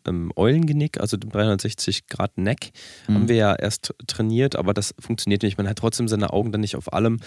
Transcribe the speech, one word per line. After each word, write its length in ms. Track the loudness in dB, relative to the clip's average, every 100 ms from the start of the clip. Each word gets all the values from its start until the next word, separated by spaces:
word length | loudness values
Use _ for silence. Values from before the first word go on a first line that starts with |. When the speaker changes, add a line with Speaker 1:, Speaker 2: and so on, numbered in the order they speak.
| -4
Speaker 1:
ähm, 280 | -4 -4 2
Eulengenick, 640 | 4 4 4 2 0 -2
also 160 | -2 -2
dem 140 | -2
dreihundertsechzig 800 | 0 2 2 -2 -4 -4 -4 -6
Grad 300 | -4 -4 -2
Neck, 340 | -2 -2 -6 -16 -20 -14 0
Speaker 2:
Mhm. 60 |
Speaker 1:
haben 160 | 2 4
wir 80 | 4
ja 180 | 4 2
erst 400 | 0 -4 -8 -12 -10
trainiert, 520 | -2 0 2 2 2
aber 160 | 0
das 200 | 0 -2 -8
funktioniert 440 | -6 -4 0 2
nicht. 140 | 0 0
Man 120 | -2
hat 80 | 0
trotzdem 320 | -2 0 -2
seine 240 | 0 0
Augen 180 | 0 0
dann 80 | -2
nicht 160 | -2 -4
auf 160 | -4
allem. 300 | 0 2 0